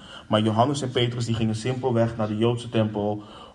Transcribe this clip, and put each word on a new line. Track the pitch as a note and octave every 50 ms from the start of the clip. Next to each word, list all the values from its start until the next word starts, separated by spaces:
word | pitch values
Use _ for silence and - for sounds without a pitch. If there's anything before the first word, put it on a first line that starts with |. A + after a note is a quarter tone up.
| - - - - - -
Maar | G#2 G#2+
Johannes | A2 A2 A2 A2 A#2+ C#3+ C#3+ C#3+
en | C3+ B2
Petrus, | A#2+ C3 B2 A#2+ A#2+ B2 A#2
die | A2+ A2+
gingen | A2 A#2 A2 G#2+
simpelweg | G#2+ - B2+ B2+ B2 - C3+ A#2 A#2 A#2 A2+ - -
naar | A2 G#2
de | G#2+ G#2+
Joodse | A2+ A#2 A#2+ A#2+ - A#2
tempel | - A#2 A2 G#2 G#2 G#2 G2+ G#2 G#2+ G#2 - - - - - -